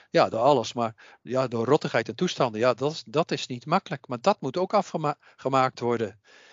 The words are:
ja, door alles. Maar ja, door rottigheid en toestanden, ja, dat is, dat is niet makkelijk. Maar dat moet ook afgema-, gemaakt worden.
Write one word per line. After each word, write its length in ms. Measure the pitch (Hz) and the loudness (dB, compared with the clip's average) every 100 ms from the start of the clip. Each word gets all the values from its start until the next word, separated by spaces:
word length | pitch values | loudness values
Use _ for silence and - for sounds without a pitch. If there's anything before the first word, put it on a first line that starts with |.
| _ | _
ja, 180 | 165 104 | 2 2
door 120 | 110 | 4
alles. 320 | 131 139 110 | 4 4 0
Maar 460 | 120 113 - - - | -4 -4 -6 -20 -20
ja, 260 | - 127 131 | -4 -2 0
door 160 | 117 113 | -2 2
rottigheid 420 | 147 160 123 113 | 2 2 -2 -2
en 60 | 113 | -2
toestanden, 440 | 180 - 131 107 | -4 0 -2 2
ja, 140 | 127 | 2
dat 180 | 117 139 | 2 -2
is, 100 | 160 - | -4 -4
dat 240 | 139 175 | -2 -2
is 160 | 147 - | -4 -6
niet 200 | 123 147 | -10 -2
makkelijk. 400 | 180 - 147 - | -2 -2 -10 -8
Maar 120 | 120 | -2
dat 200 | 196 208 | 0 0
moet 160 | 139 180 | -2 -2
ook 180 | 185 | 0
afgema-, 440 | 208 - 175 151 - - - | 0 0 -2 -4 -4 -12 -8
gemaakt 440 | 131 135 131 - | 0 2 2 0
worden. 400 | 120 117 104 - _ - - | -2 0 -2 -8 _ -20 -20